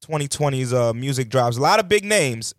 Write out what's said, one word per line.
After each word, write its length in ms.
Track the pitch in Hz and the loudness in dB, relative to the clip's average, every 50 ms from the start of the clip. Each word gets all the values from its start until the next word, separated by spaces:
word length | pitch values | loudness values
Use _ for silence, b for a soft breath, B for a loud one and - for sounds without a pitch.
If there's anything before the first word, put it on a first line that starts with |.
| - | -12
twenty 240 | - 156 151 147 139 | -6 -4 -4 -4 -4
twenty's, 440 | - - 147 143 139 131 131 123 131 | -4 -2 -2 -2 0 -2 -2 0 0
uh, 200 | 127 120 117 113 | 0 2 0 0
music 380 | 117 127 139 139 123 131 113 | -2 -4 -4 -2 -2 -4 0
drops? 260 | 113 131 123 120 120 | 2 2 2 2 0
A 40 | 117 139 | 2 2
lot 160 | 160 196 220 | 4 4 4
of 100 | 214 175 | 4 2
big 160 | 208 214 196 | 0 0 2
names, 480 | 208 214 208 160 135 120 113 117 - - | 2 0 2 2 0 -2 -6 -8 -12 -12